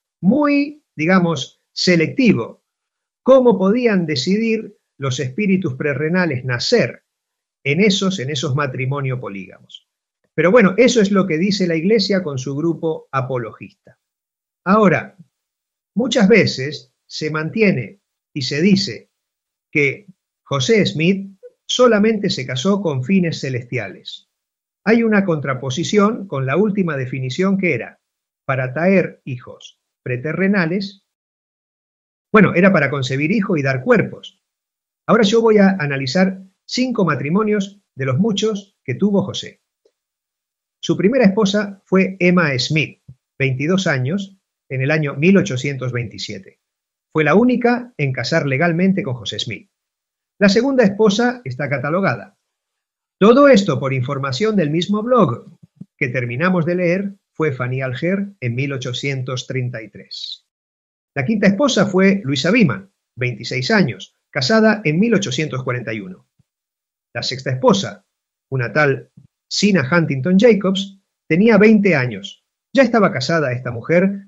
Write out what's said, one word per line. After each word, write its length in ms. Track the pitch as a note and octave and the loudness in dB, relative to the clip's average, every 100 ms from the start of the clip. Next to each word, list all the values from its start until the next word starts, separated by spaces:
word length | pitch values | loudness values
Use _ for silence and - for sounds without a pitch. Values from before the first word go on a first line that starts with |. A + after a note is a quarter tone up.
| _ _ | _ _
muy, 640 | F3 C#4+ D4 C#4+ C#4+ - _ - | 2 4 4 2 0 -8 _ -4
digamos, 640 | D#3 F#3+ E3+ D3 - _ _ | 2 4 2 -2 -6 _ _
selectivo. 880 | - F#3 F3 C#3+ F#3+ A#3+ B2+ G#2+ - _ _ _ _ _ _ | -4 2 2 2 2 4 4 -2 -12 _ _ _ _ _ _
¿Cómo 340 | - C4 B3 G3 | 4 6 6 4
podían 500 | F#3+ A#3+ A#3+ F#3+ D#3+ | 2 2 2 2 0
decidir 720 | C#3 F3+ G#3 A3+ A3 G#3+ - _ _ | -2 0 0 0 -2 -4 -18 _ _
los 220 | C3+ B2+ | -6 -4
espíritus 560 | C3 E3 G#3 F#3 D#3+ C3 | -6 -4 0 0 0 -4
prerrenales 680 | D3 C3+ D#3 F#3 F3 B2+ B2+ | -4 -2 -2 0 -2 -4 -4
nacer 580 | A#2+ - A#3 C#3+ - _ _ _ _ _ _ | -4 0 0 0 -4 _ _ _ _ _ _
en 180 | C3+ D#3 | -4 2
esos, 380 | G#3+ F#3 F#3+ F#3 | 2 2 -2 -4
en 100 | B2+ | -6
esos 260 | D#3 D#3+ C3+ | -6 -4 -2
matrimonios 640 | C#3+ B2 C3 C#3+ C3+ B2+ | -4 -4 -6 -4 -4 -6
polígamos? 680 | G#2+ G2 F#2 - _ - _ _ _ _ _ | -8 -12 -14 -20 _ -20 _ _ _ _ _
Pero 160 | - E3 | 0 4
bueno, 240 | A#3+ F#3 F#3+ | 6 6 4
eso 240 | B3 A#3 | 4 4
es 100 | G3 | 2
lo 160 | G3+ F3+ | 2 0
que 100 | D#3 | 0
dice 300 | G3+ G3 F3+ | 0 0 0
la 80 | E3 | 0
iglesia 480 | F3+ A3+ F#3+ F#3+ | 2 2 2 -2
con 160 | E3+ C3+ | -2 -6
su 160 | C#3+ C#3 | -6 -4
grupo 540 | E3+ D#3 E3 D#3 - | -2 -2 -4 -6 -6
apologista. 880 | C3+ C3 B2+ A2 - G2 _ - _ _ _ _ _ _ _ | -6 -4 -6 -8 -12 -20 _ -20 _ _ _ _ _ _ _
Ahora, 540 | F3 G#3+ G3+ C3 G2+ - - _ _ _ _ _ _ | 0 4 4 2 -2 -16 -20 _ _ _ _ _ _
muchas 360 | F#3+ C4+ C4+ G3 | -6 -2 2 4
veces 580 | A3 C3+ - C3+ D3+ - _ _ | 6 4 -2 -8 -10 -18 _ _
se 240 | - D#3 | -10 -6
mantiene 720 | D#3 D#3 A3 G3+ C#3 G2+ - _ _ _ | -4 -4 0 2 2 -6 -16 _ _ _
y 100 | D3 | -10
se 180 | B2+ C#3+ | -6 0
dice 500 | F#3+ F#3+ - G#2+ - _ _ _ _ _ _ | 2 2 0 -8 -18 _ _ _ _ _ _
que 380 | D3+ C#3 B2 - _ _ _ | -2 -2 -2 -14 _ _ _
José 420 | _ C#3 C3 A3 D#3+ | _ -4 2 2 2
Smith 520 | D3 E3 G3 - - - _ - | 0 0 0 -4 -16 -20 _ -8
solamente 600 | - B3 G#3+ A3 A3 G3+ | 2 4 4 2 0 -2
se 180 | C3 B2+ | -4 -6
casó 340 | B2+ F#3+ G3+ | -4 0 0
con 220 | F3 C3+ | -2 -4
fines 380 | B2+ G3 E3+ - | 0 0 0 -4
celestiales. 880 | C#3 B2+ - B2 G2 E2+ - - _ _ _ _ _ _ F#3+ | -6 -8 -6 -8 -8 -12 -18 -20 _ _ _ _ _ _ 0
Hay 180 | A#3 | 2
una 220 | A3+ G#3 G3 | 4 2 2
contraposición 1000 | D#3 C#3 B2+ C3+ D3+ D#3+ G#3 G3+ A#3+ G3+ | -2 -2 -6 -4 -4 0 2 2 0 -6
con 180 | C#3 C3 | -6 -2
la 100 | D#3 | 0
última 400 | G#3+ G3 F3 C#3 | 0 0 -2 -4
definición 600 | B2+ C3+ C3 B2+ F#3+ F#3+ | -6 -6 -6 -2 0 2
que 160 | F3+ | 0
era 260 | A#2+ G2 - _ _ _ _ - | -2 -6 -16 _ _ _ _ -6
para 280 | C3 B2+ | -4 -4
traer 480 | C#3 F3+ F#3+ - - - | 0 2 4 2 -6 -12
hijos 560 | B2 - - - _ _ _ | -12 -12 -20 -20 _ _ _
preterrenales. 1040 | C3 B2 D3+ D#3+ F#3+ G3+ D#3+ G3 G3 - _ _ _ _ _ _ _ _ _ _ _ _ _ | -8 -6 -6 -2 0 0 0 -2 -6 -14 _ _ _ _ _ _ _ _ _ _ _ _ _
Bueno, 220 | A3 E3+ | 4 4
era 180 | E3+ G3 | 4 2
para 180 | F3+ C#3 | 2 0
concebir 440 | C#3 C3 C3+ D#3 | -4 -4 -4 -2
hijos 260 | A3+ F#3+ D#3 | -2 -2 -2
y 20 | |
dar 220 | C3+ C3 | -2 -4
cuerpos. 580 | A#3 A3 G2 - - - _ _ _ _ _ _ - | 0 0 0 -8 -20 -20 _ _ _ _ _ _ -2
Ahora 180 | G#3+ | 2
yo 180 | G3 A3+ | 2 2
voy 160 | A3+ G#3 | 4 4
a 140 | G3 | 4
analizar 720 | F#3+ C#3+ C3+ C3 F#3 F#3+ F#3+ - _ - | 2 -4 -4 -2 0 0 -2 -16 _ -10
cinco 380 | - B3+ A#3 | -4 -2 0
matrimonios 800 | E3+ C#3 B2 F#3+ G#3+ G#3 G3 - _ - | 0 -2 -2 0 0 -2 -4 -12 _ -8
de 100 | C3+ | -4
los 120 | C3 | 0
muchos 600 | A3+ G3+ G#3+ G3+ - _ - | 0 0 -2 -4 -10 _ -10
que 100 | B2 | -2
tuvo 280 | G3+ G3+ | 0 0
José. 380 | - G2+ - - _ _ _ _ _ _ _ _ _ _ _ _ | -2 -8 -12 -18 _ _ _ _ _ _ _ _ _ _ _ _
Su 140 | - E3 | -4 0
primera 300 | F#3+ C4+ G#3 | 2 4 2
esposa 580 | G3+ G3 G#3 G#3 - _ | 2 0 0 -4 -10 _
fue 300 | F#3+ F#3+ F#3+ | 0 0 0
Emma 380 | F3+ F3+ D#3 B2 | 2 2 2 -2
Smith, 460 | - D#3 B2 - - - _ _ | -2 -2 -2 -8 -20 -20 _ _
veintidós 480 | C3+ B2+ D3 F#3+ F3 | -4 -2 -2 0 0
años, 520 | C3+ B2+ G3+ G3 _ _ _ _ | -2 -2 -4 -8 _ _ _ _
en 120 | C3 | -6
el 80 | C3 | -2
año 240 | D#3+ C#3+ | 0 -2
mil 240 | C3+ E3+ G3 | 0 4 4
ochocientos 540 | F#3+ B2 D3 C3+ B2+ | 2 -4 -6 -6 -6
veintisiete. 680 | A#2+ A#2+ G2+ - G2 - _ _ _ _ _ _ | -6 -8 -10 -12 -14 -16 _ _ _ _ _ _
Fue 120 | D#3 D3 | -2 2
la 100 | F3 | 4
única 580 | B3 B3 A#3+ A#3+ A#3+ - | 4 2 0 -2 -4 -6
en 160 | C#3 | -4
casar 340 | B2+ B2 E3 C#3 | -4 -2 -2 -2
legalmente 560 | C3 F3 E3 F#3+ F#3+ | 0 0 2 2 0
con 120 | C#3 A#2+ | -4 -8
José 220 | G2+ A2 | -8 -8
Smith. 320 | - G#2 - _ _ _ _ _ _ _ | -8 -10 -14 _ _ _ _ _ _ _
La 80 | G3 | 2
segunda 380 | G#3 C4+ C4 G3+ | 2 0 2 0
esposa 560 | G3 G#3+ G3+ A#3+ B3 | 2 0 2 -2 -4
está 260 | C3 B2 C#3 | -10 -8 -6
catalogada. 680 | C#3 C#3+ F3 F#3 G#2 - _ _ _ _ _ _ _ _ _ | -4 -4 -2 -2 -4 -8 _ _ _ _ _ _ _ _ _
Todo 300 | G3+ B3 C#4+ | 4 8 8
esto 300 | A3+ G3 B2+ | 6 4 -2
por 140 | C3+ | -2
información 640 | C3 B2 C#3 C3+ B2+ G#3+ G#3 | -4 -4 -4 -4 -2 0 0
del 160 | C#3+ | 0
mismo 320 | E3 E3+ G#3 | -2 -2 -4
blog 420 | A#3 B3 D#3+ A#2 - _ - _ - _ | 0 2 2 0 -12 _ -20 _ -20 _
que 100 | C#3 | -6
terminamos 580 | B2+ A#2+ A#2+ F3+ F#3 D#3 | -4 -6 -2 0 0 0
de 100 | F3 | -2
leer, 380 | F3 F#3 G3+ - _ | 0 -2 -4 -12 _
fue 180 | - D#3 | -4 -4
Fanny 300 | B2 B2 C3 | -2 -6 -4
Alger 480 | C3 B2+ E3 G3 G3+ - | -6 -4 -4 -4 -6 -6
en 160 | B2 A#2 | -6 -4
mil 180 | C#3 | -4
ochocientos 720 | C3+ B2+ B2 C#3 C3+ C3 B2+ - | -6 -8 -6 -6 -6 -6 -8 -6
treinta 360 | C3 B2 A#2 | -6 -6 -8
y 80 | G#2+ | -14
tres. 580 | F#2+ G2 - - - _ _ _ _ _ _ _ | -20 -18 -16 -14 -16 _ _ _ _ _ _ _
La 120 | - C3 | -8 -4
quinta 220 | A3+ G3 | 0 0
esposa 380 | G3 C#4+ A3 F3 | 2 0 0 0
fue 360 | F3+ G3 G3 | 2 2 2
Luisa 260 | C3 C#3+ E3+ | -2 -2 0
Beeman, 400 | B3 E3 G2 - _ _ - | 2 2 0 -10 _ _ -8
veintiséis 540 | B2 G#2+ A#2 C3 B2+ | -8 -8 -8 -6 -2
años, 460 | G#3+ C#3+ F#2+ - _ _ | 0 0 -4 -16 _ _
casada 520 | D3 C3+ A3 A3 G#3+ | -6 0 2 2 2
en 160 | D3+ D#3 | -2 0
mil 140 | A#3 | 2
ochocientos 500 | G3+ B2 B2+ D#3 C3 | 0 0 -4 -6 -6
cuarenta 300 | B2+ A#2+ G#2+ | -6 -6 -6
y 60 | A2+ | -10
uno. 280 | F#2 F#2+ _ _ _ _ _ _ _ _ _ | -10 -16 _ _ _ _ _ _ _ _ _
La 80 | A#2+ | -8
sexta 300 | - C3 C#3+ | -8 -6 -6
esposa, 540 | B2+ B3+ G3 G#2+ - _ _ _ _ _ | 0 2 2 -2 -10 _ _ _ _ _
una 220 | C3 A#2 | -4 -2
tal 400 | D3+ C#3+ C3+ - _ _ _ _ | 2 2 0 -6 _ _ _ _
Sina 360 | - G3+ F#3 B2+ | -2 2 2 2
Huntington 480 | F3 D#3+ C3+ D#3 F#3+ | 0 0 -2 2 4
Jacobs, 580 | A#3+ G3+ F#3 F#3+ - - _ _ _ | 6 4 2 -2 -6 -12 _ _ _
tenía 300 | D#3+ A3+ G#3 | 2 4 6
veinte 360 | A3 G#3+ G3 | 6 6 4
años. 520 | D3+ B2 G2 G2+ - _ _ _ | 2 0 -6 -12 -20 _ _ _
Ya 100 | C4 | 2
estaba 280 | B3 A#3+ F#3 | 2 4 2
casada 400 | - B2+ E3 C#3 | 0 -2 0 0
esta 180 | B2 B2+ | -4 -8
mujer 580 | A#2 - F3 F#3+ G3+ | -10 0 2 2 -2